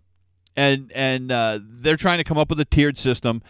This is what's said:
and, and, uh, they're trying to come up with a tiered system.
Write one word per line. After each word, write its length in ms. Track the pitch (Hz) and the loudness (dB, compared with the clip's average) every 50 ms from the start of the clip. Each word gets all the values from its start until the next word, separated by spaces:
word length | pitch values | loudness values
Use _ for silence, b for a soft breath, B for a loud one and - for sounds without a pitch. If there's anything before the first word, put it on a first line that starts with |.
| _ _ _ _ _ _ _ _ _ _ - | _ _ _ _ _ _ _ _ _ _ -4
and, 360 | 139 139 139 139 135 135 113 - | 0 0 2 0 0 -4 -10 -6
and, 380 | 131 135 131 131 131 127 127 | -4 -2 -2 -2 -2 -4 -2
uh, 260 | 127 120 113 110 107 107 | -2 0 0 0 -2 -4
they're 340 | 101 107 117 120 123 156 160 | -8 -14 -18 -4 0 0 0
trying 220 | 156 - 180 175 170 | 2 0 0 0 0
to 60 | 156 | -2
come 140 | - 160 156 | -2 0 0
up 120 | 151 - | 0 0
with 100 | 165 151 | 0 -4
a 40 | 147 | -2
tiered 320 | - - 151 147 143 135 | 2 4 4 4 4 2
system. 460 | - - 131 120 - - 120 117 113 b b | -2 -2 -2 -2 0 0 -2 -2 -2 b b